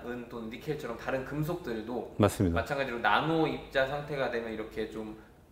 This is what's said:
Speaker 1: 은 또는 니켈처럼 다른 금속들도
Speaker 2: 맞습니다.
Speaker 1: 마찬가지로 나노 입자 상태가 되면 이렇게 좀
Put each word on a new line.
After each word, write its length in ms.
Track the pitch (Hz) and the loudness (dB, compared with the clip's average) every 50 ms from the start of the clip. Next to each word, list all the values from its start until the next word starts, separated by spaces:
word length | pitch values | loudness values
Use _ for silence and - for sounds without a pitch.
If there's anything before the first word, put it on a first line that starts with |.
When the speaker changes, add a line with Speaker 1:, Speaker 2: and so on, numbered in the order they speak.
| - | -8
Speaker 1:
은 240 | 120 123 123 120 - | -8 -8 -8 -8 -10
또는 200 | 131 117 110 110 | -10 -8 -8 -8
니켈처럼 460 | 120 - - 156 143 - - 117 113 | -8 -8 -6 -6 -6 -4 -4 -8 -8
다른 280 | - - 127 131 131 131 | -6 -4 -2 -2 -2 -2
금속들도 920 | - 139 151 151 - 170 - - 123 113 110 107 117 123 113 - - - - | -4 -2 -2 -2 -2 -2 -4 -4 -4 -4 -4 -4 -4 -4 -4 -4 -2 4 6
Speaker 2:
맞습니다. 420 | 104 98 - - 101 87 85 113 | 6 6 6 6 4 4 4 2
Speaker 1:
마찬가지로 380 | 113 - 143 139 135 123 120 117 | 2 2 0 0 0 0 0 2
나노 500 | 104 104 104 117 139 156 165 160 156 143 | 4 6 6 6 4 4 4 4 4 2
입자 380 | 127 - - - - 139 131 | 2 -2 -6 0 2 2 2
상태가 440 | 135 147 147 147 151 151 135 131 117 | 2 0 -4 -4 -4 -2 -2 0 0
되면 220 | 120 117 113 113 | 0 -2 -2 -2
이렇게 360 | 110 104 107 - - 110 107 104 | -4 -6 -6 -6 -4 -4 -4 -4
좀 260 | - 110 110 107 107 - - - - - - - | -4 -6 -8 -8 -10 -12 -16 -20 -20 -20 -20 -20